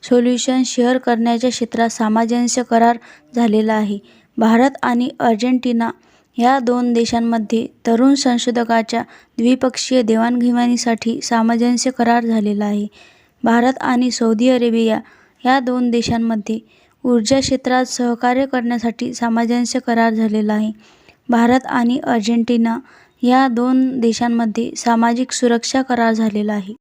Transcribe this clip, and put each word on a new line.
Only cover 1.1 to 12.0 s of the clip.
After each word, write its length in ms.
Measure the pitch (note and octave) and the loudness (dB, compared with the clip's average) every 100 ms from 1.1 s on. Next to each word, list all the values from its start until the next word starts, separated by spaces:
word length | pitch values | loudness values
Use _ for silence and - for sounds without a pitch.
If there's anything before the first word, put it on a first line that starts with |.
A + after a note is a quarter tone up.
| A#3 A#3 A#3 B3 | -2 0 0 -2
क्षेत्रात 380 | A#3 A3+ - A#3 | -4 -6 -2 -2
सामंजस्य 720 | - A3 A3 A3+ A#3+ A#3+ A#3+ | -2 -2 0 0 0 -2 -2
करार 340 | A#3+ A#3 A#3 A#3+ - - _ | -2 2 2 0 -6 -20 _
झालेला 400 | A#3+ A#3 G#3+ A3 | -2 0 2 2
आहे. 240 | A3 G#3+ G3+ - _ _ - | 0 -2 -4 -10 _ _ 0
भारत 340 | A3 A#3 C4 C4+ | 2 4 2 0
आणि 260 | B3 A#3+ B3 - | -2 0 -2 -2
अर्जेंटिना 720 | - A3 A#3+ B3+ B3 A#3 A#3 - _ _ _ - | -2 0 0 0 0 -2 -2 -6 _ _ _ 0
या 200 | A#3 C4+ | 2 2
दोन 340 | A#3+ B3 B3 | 0 0 0
देशांमध्ये 720 | A#3 A#3 A#3 A#3 A#3 G#3 A3+ B3+ _ - | 0 0 0 0 -2 -2 -2 -4 _ 0
तरुण 280 | A3+ C4 | 2 4
संशोधकाच्या 880 | C#4 C4+ A#3+ A#3+ A#3 A#3 A3+ A3+ A#3 A#3 - _ - | 4 2 0 -2 -2 0 0 0 -4 -6 -14 _ -2
द्विपक्षीय 640 | A#3 B3+ B3+ B3 - B3+ | 0 2 0 -4 -2 0
देवाणघेवाणीसाठी 1160 | A3 A3 A3+ B3 A#3+ A#3+ A#3+ A#3+ A#3+ A3+ - A#3 | 2 0 0 0 0 2 0 0 0 -2 -2 -6
सामंजस्य 680 | - A#3 A3+ A#3 A#3+ B3 C4 | -2 0 2 2 2 0 -2
करार 340 | B3+ | -2